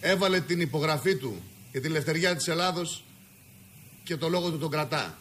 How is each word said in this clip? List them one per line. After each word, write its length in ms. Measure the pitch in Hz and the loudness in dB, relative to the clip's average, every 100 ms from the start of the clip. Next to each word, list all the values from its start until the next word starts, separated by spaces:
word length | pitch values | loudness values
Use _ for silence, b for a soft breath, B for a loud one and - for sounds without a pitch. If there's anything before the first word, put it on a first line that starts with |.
έβαλε 400 | 147 190 196 185 | 2 2 4 2
την 180 | 165 175 | 2 0
υπογραφή 560 | 165 147 156 151 143 180 | 0 0 0 2 2 0
του 280 | 127 98 90 - - | -2 -8 -12 -20 -8
για 100 | 131 | -6
την 80 | 143 | -2
ελευθεριά 460 | 156 143 160 180 175 | -2 0 2 2 0
της 120 | - | 0
Ελλάδος 560 | 165 180 175 165 - - - - - - - - - - - | 0 0 0 -4 -8 -14 -20 -20 -20 -20 -20 -20 -20 -20 -20
και 140 | - 165 | -8 -4
το 120 | 165 | 0
λόγο 220 | 180 175 | 0 0
του 60 | 160 | -2
τον 120 | 147 | -2
κρατά. 480 | 151 147 151 95 78 | 0 0 -2 -2 -8